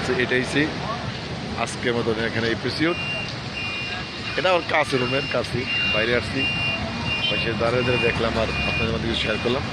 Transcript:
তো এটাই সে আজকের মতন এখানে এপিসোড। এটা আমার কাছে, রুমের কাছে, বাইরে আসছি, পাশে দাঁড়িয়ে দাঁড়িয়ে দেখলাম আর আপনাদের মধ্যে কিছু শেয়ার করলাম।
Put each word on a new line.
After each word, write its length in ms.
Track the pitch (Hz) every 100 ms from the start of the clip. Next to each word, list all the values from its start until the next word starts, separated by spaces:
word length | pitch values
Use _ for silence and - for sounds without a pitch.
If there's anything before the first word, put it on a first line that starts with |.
তো 80 | - 127
এটাই 200 | 123 127 123
সে 100 | 143 151 - - - - - - - - -
আজকের 300 | 117 - 123
মতন 220 | 117 117 110 113
এখানে 220 | 110 113
এপিসোড। 500 | 113 123 - 156 175 - - - - - - - - - - - - - -
এটা 100 | 165
আমার 160 | 180 156
কাছে, 260 | 165 143 135
রুমের 300 | 123 135 139
কাছে, 280 | 127 113 120 95 - -
বাইরে 200 | 107 113 120
আসছি, 260 | - 135 131 - 120 - - - - - -
পাশে 200 | - 117 107
দাঁড়িয়ে 220 | 117 123
দাঁড়িয়ে 220 | 123 123 117
দেখলাম 260 | 113 113 113
আর 80 | 110 107 -
আপনাদের 260 | 110 113
মধ্যে 140 | 113 110
কিছু 120 | 110
শেয়ার 160 | 110 104
করলাম। 200 | 117 127 -